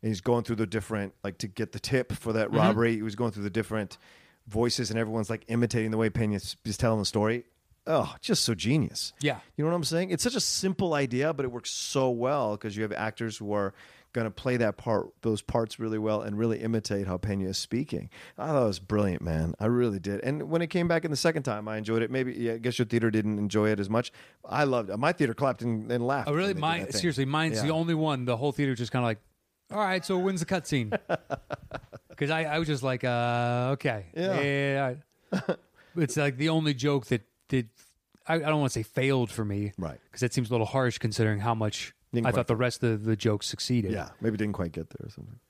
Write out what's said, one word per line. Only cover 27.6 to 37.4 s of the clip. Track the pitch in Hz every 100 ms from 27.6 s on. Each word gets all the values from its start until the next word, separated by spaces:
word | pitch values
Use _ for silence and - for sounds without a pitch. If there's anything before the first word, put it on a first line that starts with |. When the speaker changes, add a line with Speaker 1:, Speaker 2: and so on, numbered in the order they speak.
Speaker 2:
the | 135
Speaker 1:
Yeah. |
Speaker 2:
only | 160 165
one. | 160 156 139 123
The | 120
whole | 143
theater | 135 143 123
just | 120
kinda | 135 123
like, | 107 _ _ _ _ _
"All | 202
right, | 208 185
so | - 185
when's | 185 190
the | 170
cutscene?" | 190 - 143 110 202 -
Speaker 1:
<laughs> | 170 - 139 - - - - - - _ -
Speaker 2:
'Cause | 143
I, | 160 160
I | 151
was | 165
just | 147
like, | 131 127
"Uh, | 127 120 120 120 120 123 123
okay." | 139 147 110 90 -
Speaker 1:
Yeah. | 185 -
Speaker 2:
Yeah, |
yeah, | 143 139 139 139 135 131 - _ _ 190 -
yeah. | 180
Speaker 1:
<laughs> | _ _ - 170
Speaker 2:
It's | 147 -
like | 143 127
the | 156
only | 160 156 139
joke | 139 143 -
that | 123 - _